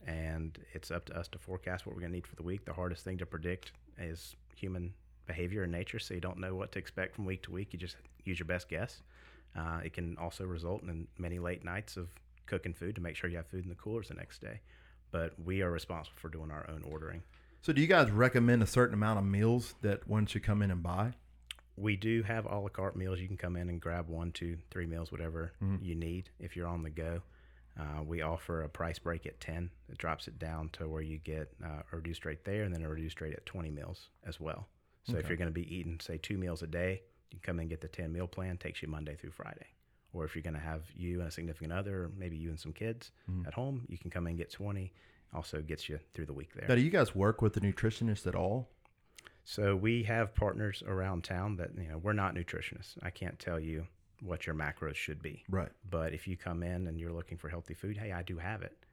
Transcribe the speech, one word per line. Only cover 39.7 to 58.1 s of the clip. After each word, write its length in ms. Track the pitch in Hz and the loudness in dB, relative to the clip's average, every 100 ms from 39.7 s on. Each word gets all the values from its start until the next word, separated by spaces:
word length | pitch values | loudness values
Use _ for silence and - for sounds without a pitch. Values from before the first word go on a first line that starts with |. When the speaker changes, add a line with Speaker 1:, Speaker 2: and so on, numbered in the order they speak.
| _ _ _ _ | _ _ _ _
Speaker 1:
Or 140 | 87 78 | -4 -4
if 100 | 82 | -2
you're 60 | |
gonna 160 | 82 76 | -4 -4
have 320 | 80 80 80 | -2 -4 -6
you 260 | - 87 87 | -4 -2 0
and 100 | 82 | -2
a 20 | |
significant 400 | 80 85 80 78 | -4 -6 -4 -2
other, 400 | 90 101 95 87 95 | -2 -2 -2 -4 -4
maybe 180 | 90 80 | -6 -4
you 140 | 80 | -4
and 100 | 78 | -4
some 140 | 76 | -8
kids 380 | 78 110 117 - _ - | -4 -4 -4 -10 _ -4
Speaker 2:
Mm-hmm. 160 | 92 87 | -4 -2
Speaker 1:
at 80 | |
home, 320 | 113 135 135 120 | -4 -2 -4 -6
you 100 | 87 | -8
can 120 | 85 | -4
come 160 | 90 85 | -2 -2
in 40 | |
and 60 | 85 | -2
get 140 | 85 | -4
twenty. 400 | - 101 101 92 - - - - | -4 -4 -2 -4 -8 -20 -20 -10
Also 300 | 82 - 78 | -8 -4 -4
gets 260 | 78 78 - | -2 -4 -4
you 120 | 76 - | -6 -8
through 120 | - 76 | -8 -6
the 80 | |
week 200 | 69 76 - | -6 -8 -4
there. 120 | - | 6
Speaker 2:
Now, 80 | 123 | 8
do 60 | |
you 80 | 147 | 8
guys 260 | 185 127 98 | 6 6 6
work 260 | 101 113 | 6 8
with 120 | 110 | 4
the 80 | 107 | 6
nutritionist 680 | 101 90 110 - 117 104 90 | 4 4 2 4 2 2 0
at 80 | 90 | 2
all? 320 | 90 120 123 - _ _ _ - - - - | 2 0 -4 -12 _ _ _ -20 -20 -20 -8
Speaker 1:
So 280 | - 101 98 | 2 4 6
we 280 | 107 117 | 6 4
have 320 | 110 113 107 - | 4 4 4 4
partners 480 | 104 107 104 95 98 | 4 4 0 0 0
around 380 | 95 95 90 | 2 2 0
town 320 | - 90 101 95 | 0 0 0 0
that, 120 | 85 - | -2 -4
you 100 | 80 | -4
know, 100 | 78 | 0
we're 140 | 92 | 2
not 220 | 107 95 87 | 4 4 2
nutritionists. 600 | 85 82 - - - - | -2 -4 -6 -8 -12 -8
I 80 | 90 | -8
can't 280 | - 90 - | -4 -6 -4
tell 200 | - 82 | -2 -2
you 280 | 80 80 85 - _ - | 0 -2 -4 -10 _ -12
what 240 | 101 82 - | -6 -4 -2
your 80 | |
macros 420 | 78 73 - 78 73 | -2 -2 -2 -4 -4
should 260 | - 76 | -6 -6
be. 240 | 78 73 - | -8 -10 -2
Speaker 2:
Right. 220 | 92 78 - 98 | 0 0 -6 -4
Speaker 1:
But 240 | 85 80 | -2 0
if 140 | 80 - | -2 -6
you 80 | 87 | -4
come 260 | 90 85 | -2 -2
in 260 | 87 90 87 | -2 -2 -2
and 120 | 82 | -4
you're 140 | 82 | -4
looking 240 | 85 - 87 | -6 -6 -8
for 100 | 76 | -6
healthy 260 | 85 82 | -8 -8
food, 220 | - 101 104 | -6 -4 -4
hey, 160 | 107 | -4